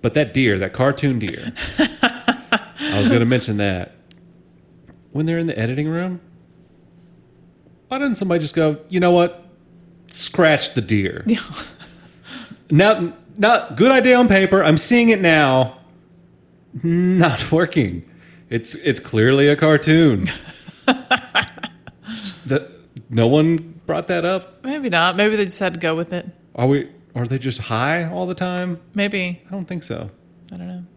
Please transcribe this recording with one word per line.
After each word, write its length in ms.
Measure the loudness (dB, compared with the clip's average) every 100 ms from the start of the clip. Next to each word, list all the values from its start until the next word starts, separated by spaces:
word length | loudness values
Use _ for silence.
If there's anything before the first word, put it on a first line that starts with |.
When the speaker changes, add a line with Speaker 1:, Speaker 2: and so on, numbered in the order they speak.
Speaker 1:
But 120 | 0
that 200 | 0 -2
deer, 240 | 0 0 0
that 140 | -4
cartoon 460 | 0 0 0 -2 -2
deer, 340 | -4 -8 -12 -10 -10
Speaker 2:
<laughs> 120 | -2
Speaker 1:
I 1200 | -2 0 -4 -2 -6 -6 -4 -4 -4 -10 -4 0
was 100 | 2
gonna 140 | 2
mention 320 | 2 0 0 -2
that. 340 | -2 -4 -10 _ _ _ _ _ _ _ _ _ _ -20 _
When 140 | -4 -2
they're 120 | -2
in 80 | -4
the 100 | -4
editing 300 | -4 -4 -4
room, 320 | -4 -6 -8 _ -20 _ _ _ _ _ _ _ _ _ _ _ _ _ _ _
why 100 | -4
doesn't 180 | -4 -2
somebody 240 | 0 0
just 140 | 0
go, 240 | 0 0 0 -4
"You 100 | 0
know 120 | 4
what? 320 | 4 2 -2 -20 _ _ -20 -20 _ -10
Scratch 680 | -6 -4 2 4 4 0
the 60 | -4
deer." 420 | 0 0 0 -4 -2
Speaker 2:
Yeah. 120 | -2 -4 -14 -16 -20 -20 -20 -20 _ -20 -20 -18 -20 _
Speaker 1:
Now, 420 | 4 4 2 -2 -8 _ 0
not 380 | 2 2 0 2
good 160 | 4
idea 260 | 6 6 6
on 80 | 6
paper. 340 | 4 4 4
I'm 140 | 4 2
seeing 340 | 4 4 4
it 100 | 4
now. 580 | 4 4 4 2 0 -4 _ _ _ _ _ _ _ _ _ -8
Not 680 | -2 0 2 2 2 0 0
working. 580 | 0 2 0 -2 -4 -14 -20 -20 -20 _
It's, 240 | -8 -6 -6
it's 220 | -4 -4
clearly 480 | -4 0 2 4 4
a 80 | 4
cartoon. 720 | 4 2 4 4 4 2 -2 -8 -16 -20 -20 -4 -2
Speaker 2:
<laughs> 100 | -2 -2 -4 -2 -4 -4 -12 -18 _ -20 _ -16 -14 -14 -14 -4
Speaker 1:
The, 240 | -4 -4 -20 _ -20 -6
no 180 | 0 4
one 540 | 4 4 0 -4 -16 -6
brought 220 | -6 -2
that 160 | -2 -2
up? 360 | -4 -6 _
Speaker 2:
Maybe 260 | -8 -6 -2
not. 260 | 0 0 2
Maybe 200 | 0 0
they 100 | -4
just 120 | -2
had 140 | -6
to 60 | -4
go 140 | -4
with 180 | -4 -4
it. 140 | -8 -10 -20 _
Speaker 1:
Are 120 | -2 0
we, 240 | 0 -2 -14 _
are 120 | -8 -6
they 120 | -4
just 200 | -6 -8
high 460 | -6 -4 -2 -2 -4
all 160 | -6 -6
the 80 |
time? 460 | -6 -6 -4 -6 -8 _
Speaker 2:
Maybe. 460 | -6 -4 -4 -6 -8 _
Speaker 1:
I 40 |
don't 140 | -12
think 180 | -10 -10
so. 280 | -10 -12 -12 _ _ _ -20
Speaker 2:
I 40 | -16
don't 100 | -14
know. 160 | -14 -16